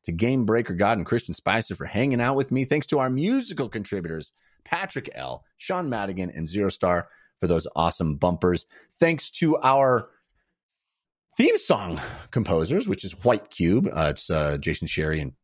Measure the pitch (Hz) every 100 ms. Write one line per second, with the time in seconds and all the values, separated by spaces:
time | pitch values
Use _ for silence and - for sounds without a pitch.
0 | - 85 113 131 107 113 113 90 101 113
1 | 85 113 - - - 110 - 98 - 104
2 | 135 123 120 139 135 135 131 147 - 147
3 | 131 131 180 269 240 170 120 110 101 98
4 | 82 80 - _ _ _ - 165 190 135
5 | - - 65 - _ _ - 185 160 113
6 | 98 92 90 - 80 95 98 - 90 87
7 | - _ _ _ 87 85 - - 82 -
8 | 82 71 90 85 90 87 - - _ _
9 | 165 160 - - 160 156 127 135 135 120
10 | 110 _ _ _ _ _ _ _ _ _
11 | _ _ _ - 277 440 - 123 92 78
12 | - - - 127 98 82 85 175 226 -
13 | 95 - 120 110 - - 85 104 95 80
14 | 76 73 - 80 76 73 80 78 82 -
15 | 78 78 67 -